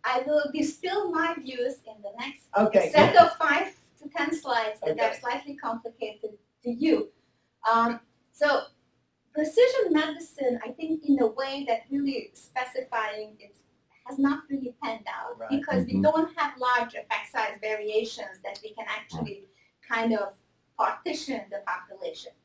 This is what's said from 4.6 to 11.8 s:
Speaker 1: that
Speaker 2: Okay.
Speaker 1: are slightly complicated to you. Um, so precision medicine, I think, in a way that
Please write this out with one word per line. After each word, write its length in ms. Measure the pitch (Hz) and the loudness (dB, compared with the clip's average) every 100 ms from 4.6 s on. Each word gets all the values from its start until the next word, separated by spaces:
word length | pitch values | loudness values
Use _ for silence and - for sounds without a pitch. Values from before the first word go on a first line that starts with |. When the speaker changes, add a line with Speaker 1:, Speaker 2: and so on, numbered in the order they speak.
| 214 214 | 0 -4
Speaker 1:
that 120 | 233 | -4
Speaker 2:
Okay. 140 | 226 233 | 0 0
Speaker 1:
are 80 | |
slightly 420 | - 240 269 294 - | 0 -6 -6 -8 -10
complicated 800 | 233 233 226 - 220 214 214 - _ _ | -6 -6 -8 -10 -12 -10 -12 -14 _ _
to 80 | 247 | -8
you. 380 | 233 311 320 - _ _ _ _ _ - | -2 2 2 0 _ _ _ _ _ 2
Um, 300 | 226 - 135 _ _ _ | 4 2 -2 _ _ _
so 300 | - 294 285 - _ _ _ _ _ _ | 0 2 2 -2 _ _ _ _ _ _
precision 580 | 302 311 - 508 523 381 | -4 0 6 6 6 2
medicine, 680 | 302 311 302 - - 254 240 226 | 2 2 -6 -14 -2 -2 -2 -6
I 40 | |
think, 340 | - 320 320 | -10 -4 -4
in 160 | 294 262 | 2 4
a 60 | 226 | 4
way 380 | 254 269 277 277 | 0 -6 -4 -2
that 140 | 226 | -2